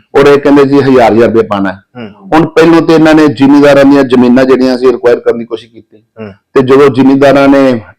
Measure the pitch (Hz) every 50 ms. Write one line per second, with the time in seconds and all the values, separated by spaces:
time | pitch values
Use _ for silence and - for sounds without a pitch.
0 | _ _ - 135 139 143 143 139 - 147 139 143 139 135 139 143 131 139 131 123
1 | 117 110 104 113 117 107 107 113 107 - 104 98 98 95 92 - _ _ _ 123
2 | 113 101 - - - - 151 160 165 160 - 160 165 165 165 165 160 165 165 156
3 | 156 156 156 156 156 147 120 110 135 135 143 143 143 143 139 139 139 139 143 139
4 | 135 120 123 123 123 123 120 131 131 131 131 123 127 131 127 120 127 131 120 120
5 | 120 117 120 113 - 120 117 117 113 - 117 110 117 113 117 110 - _ _ 107
6 | _ _ _ 113 110 101 95 _ _ _ - 139 127 123 135 135 147 139 117 127
7 | 135 135 139 135 139 139 135 139 139 139 139 139 135 131 123 113 104 - -